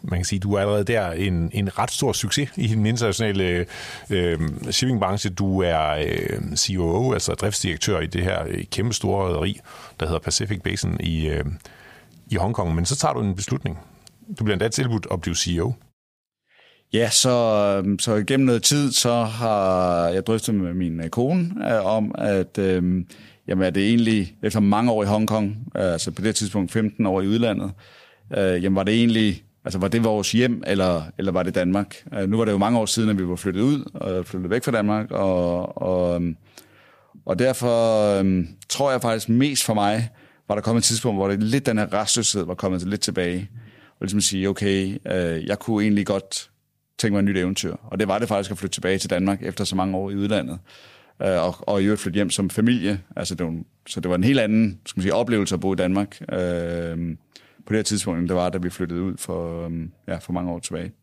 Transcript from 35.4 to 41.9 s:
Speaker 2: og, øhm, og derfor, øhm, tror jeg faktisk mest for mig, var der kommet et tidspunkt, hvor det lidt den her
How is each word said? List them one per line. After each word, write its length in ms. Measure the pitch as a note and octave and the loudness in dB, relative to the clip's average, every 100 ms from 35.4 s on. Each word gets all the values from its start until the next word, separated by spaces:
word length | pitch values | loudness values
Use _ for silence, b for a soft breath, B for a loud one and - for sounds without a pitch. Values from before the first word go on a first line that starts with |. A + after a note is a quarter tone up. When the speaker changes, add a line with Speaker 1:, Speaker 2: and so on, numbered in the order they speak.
| F2 F2 - - | 2 -2 -4 -4
Speaker 2:
og, 320 | F2+ F2+ F2+ | -2 0 2
øhm, 220 | F2 F2 E2 B B B B B B B B | 0 -2 -4 B B B B B B B B
og 140 | - F#2 | -4 0
derfor, 640 | B2+ B2 B2 A#2 A2+ A2 G#2 G2 | 0 2 2 4 4 4 4 4
øhm, 300 | G2 F#2 E2 - - | 4 2 -2 -10 -8
tror 220 | - C#3 | -2 0
jeg 120 | B2+ | 2
faktisk 260 | A#2+ A2 - | 0 -2 2
mest 360 | A#2 C#3+ C3+ | 2 2 0
for 100 | - | 0
mig, 360 | G#2+ G2+ A2 A#2 b b b - | 2 2 0 -2 b b b -4
var 60 | |
der 80 | G#2 | -2
kommet 180 | A2 A#2 | 2 2
et 40 | |
tidspunkt, 340 | - A2+ B2 G2 | 2 0 0 0
hvor 100 | G2 | 0
det 140 | G2+ | 0
lidt 240 | G#2+ C3+ C3 | 2 2 2
den 120 | G#2+ | 0
her 140 | G#2 | 0